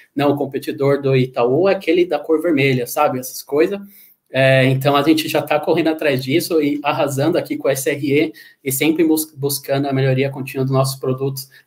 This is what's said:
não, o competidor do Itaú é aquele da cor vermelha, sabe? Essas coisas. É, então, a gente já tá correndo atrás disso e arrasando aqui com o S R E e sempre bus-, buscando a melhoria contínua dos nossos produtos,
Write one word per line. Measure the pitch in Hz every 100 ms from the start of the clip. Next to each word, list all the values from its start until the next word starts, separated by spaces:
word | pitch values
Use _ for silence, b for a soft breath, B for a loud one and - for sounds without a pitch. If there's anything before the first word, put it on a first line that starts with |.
| B -
não, | 143
o | 143
competidor | 135 135 143 156 135 143
do | 135
Itaú | 135 127 - 120 139 190
é |
aquele | 190 160 175 175
da | 147
cor | 151 160
vermelha, | 165 143 135 123 120
sabe? | 156 147 127
Essas | 127 -
coisas. | - 143 180 202 202 B B _ _
É, | 131 135 131
então, | 131 135 143 143
a |
gente | 151 156 143
já | 156
tá | - 151
correndo | - 165 160
atrás | 156 156 131
disso | 131 165 170 165
e | 147 143
arrasando | 143 147 143 131 156 170
aqui | - 147
com | 143
o |
S | 135 160
R | 135 143
E | 139 175 B B B
e | 139
sempre | 131 147 156
bus-, | 160 156 156 135
buscando | 139 139 - 139 139
a |
melhoria | 131 135 131 139
contínua | 135 131 135
dos | 131
nossos | 135 135 -
produtos, | 135 127 135 135 - b